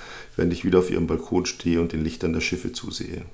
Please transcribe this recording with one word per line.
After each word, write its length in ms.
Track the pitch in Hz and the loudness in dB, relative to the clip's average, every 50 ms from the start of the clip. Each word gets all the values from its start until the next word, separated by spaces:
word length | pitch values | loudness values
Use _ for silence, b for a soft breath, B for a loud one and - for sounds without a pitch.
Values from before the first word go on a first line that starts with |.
| B B B B B B B | B B B B B B B
während 160 | - 87 87 | 0 2 2
ich 140 | 87 87 - | 2 2 2
wieder 140 | 95 87 90 | 6 6 6
auf 120 | 90 - | 6 6
ihrem 160 | 90 87 85 | 2 2 2
Balkon 380 | 82 82 78 - - 87 90 85 | 2 0 -2 0 0 0 0 0
stehe 340 | - - - - 87 85 85 | 0 -4 -2 0 2 2 4
und 140 | 82 82 - | 2 0 0
den 100 | 80 78 | -2 -2
Lichtern 300 | 78 - - - 85 82 | -2 -4 -2 -2 0 0
der 80 | 80 | 0
Schiffe 320 | - - 90 - - - - | 0 -2 -2 -2 -4 -6 -6
zusehe. 500 | - - - - - - - - - - - | -6 -8 -6 -8 -8 -8 -8 -8 -10 -10 -12